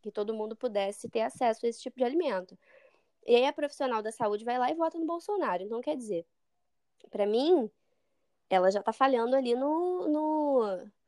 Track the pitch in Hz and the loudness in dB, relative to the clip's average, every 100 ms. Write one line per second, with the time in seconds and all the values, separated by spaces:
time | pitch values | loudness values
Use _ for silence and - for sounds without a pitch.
0 | 214 208 208 220 214 220 247 208 196 - | -10 -6 -4 -4 -6 -4 -4 -2 -2 -4
1 | - 220 220 - 240 220 233 226 254 - | -6 -4 -4 0 0 0 -2 -4 -8 -2
2 | 247 320 311 190 185 - _ - _ _ | 0 0 0 -2 -6 -16 _ -20 _ _
3 | _ _ - 240 269 294 285 - 262 220 | _ _ 4 4 4 0 -4 -2 -2 -2
4 | 214 - 214 208 226 247 247 320 330 330 | -4 -2 -2 -2 -2 -2 0 0 -2 -2
5 | 320 339 - 415 254 180 202 226 269 285 | -4 -4 -4 -2 0 -2 -4 -6 -4 -6
6 | 220 170 - _ _ _ _ _ _ _ | -4 -6 -6 _ _ _ _ _ _ _
7 | - 208 208 226 302 349 214 _ _ _ | -10 -2 0 2 4 4 2 _ _ _
8 | _ _ _ _ - 185 185 202 220 - | _ _ _ _ 0 4 4 2 0 2
9 | 269 247 233 269 247 240 285 320 359 359 | 2 4 2 2 2 0 2 0 0 -2
10 | 311 302 311 311 294 262 214 180 208 _ | 0 0 0 0 2 2 0 -4 -10 _